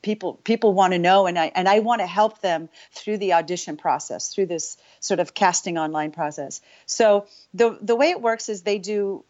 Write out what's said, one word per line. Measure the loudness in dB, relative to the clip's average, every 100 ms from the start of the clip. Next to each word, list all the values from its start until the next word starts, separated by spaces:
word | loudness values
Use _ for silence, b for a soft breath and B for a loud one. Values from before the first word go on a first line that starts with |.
people, | -4 -4 -6 -8
people | -2 2 4
wanna | 4 4 4
know, | 4 4 4
and | 0
I, | -2
and | 0 2
I | 2
wanna | 2 0 0
help | 0 0 0
them | -2 -2 -6 B B
through | -14 -6 -4
the | 2
audition | 0 0 -8 -8 -6
process, | -4 -4 -4 -10 -8
through | -4 -4
this | -4 -8 -14 b b
sort | -4 -2
of | -2
casting | 2 0 0 -4 -4
online | -4 -4 -6
process. | -4 -6 -6 -12 -12 b b b
So | 2 4 4 0 b b
the, | 0 0 0
the | -2 2
way | 2
it | 2
works | -2 -2 -6
is | -6
they | -4 -4
do | -2 -4 -2 -6